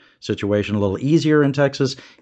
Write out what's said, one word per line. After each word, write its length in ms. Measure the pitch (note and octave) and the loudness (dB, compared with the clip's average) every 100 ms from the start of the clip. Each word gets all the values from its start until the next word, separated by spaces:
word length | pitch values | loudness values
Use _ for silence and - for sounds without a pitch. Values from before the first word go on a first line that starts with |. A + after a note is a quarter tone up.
| _ _ | _ _
situation 560 | - G#2 G2+ G#2 G#2 G#2 | -8 -6 -2 -2 0 0
a 40 | |
little 180 | G2+ F#2+ | -2 -2
easier 440 | C3+ D#3+ D3+ D3+ | 0 2 4 2
in 100 | C#3+ | 2
Texas, 420 | C3+ C#3 C#3 C3+ - - - | 2 0 0 -4 -4 -16 -16